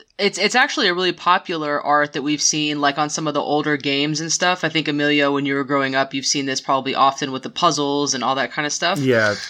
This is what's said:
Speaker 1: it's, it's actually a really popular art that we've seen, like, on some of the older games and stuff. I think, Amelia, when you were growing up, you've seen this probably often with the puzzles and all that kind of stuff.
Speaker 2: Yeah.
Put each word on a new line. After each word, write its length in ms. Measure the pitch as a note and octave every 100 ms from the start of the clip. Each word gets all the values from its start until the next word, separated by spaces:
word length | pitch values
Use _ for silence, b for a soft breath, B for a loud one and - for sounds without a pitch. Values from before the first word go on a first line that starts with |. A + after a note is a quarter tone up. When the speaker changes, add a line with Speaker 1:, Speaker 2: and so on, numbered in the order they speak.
| - -
Speaker 1:
it's, 220 | G3 F3+
it's 160 | G3+ B3
actually 320 | C#4 D#4+ G3+
a 80 | F3
really 180 | F#3
popular 640 | - F3 F#3 F#3+ E3 D3+ D3
art 340 | - D3 D3
that 100 | D3+
we've 180 | C#3 D3+
seen, 400 | - D#3 D3+ D3
like, 160 | C#3+ C#3+
on 140 | D3
some 160 | E3 D#3
of 80 | C#3+
the 40 |
older 360 | - D3 D3+ D3
games 420 | C#3+ C#3 D3+ D3+
and 100 | D#3+
stuff. 320 | - F3+ F3+
I 60 | D#3+
think, 180 | D#3 D#3
Amelia, 420 | D3 D3 D3 C#3+
when 160 | C#3 C#3
you 80 |
were 100 | C#3
growing 300 | C3 C#3+ C3+
up, 220 | C3+ C3+ C3+
you've 100 | C3
seen 220 | C#3+ C3+
this 120 | C3
probably 360 | - C3+ C3 -
often 360 | C3+ C3+ C#3
with 120 | C3
the 80 | C3+
puzzles 640 | - F3 D3 C#3+ C#3+ C#3+ B2
and 80 |
all 100 | A#2+
that 180 | C3+ B2
kind 140 | - D3
of 80 |
stuff. 240 | - E3+ F#3
Speaker 2:
Yeah. 380 | C3 A#2 G#2+ G2+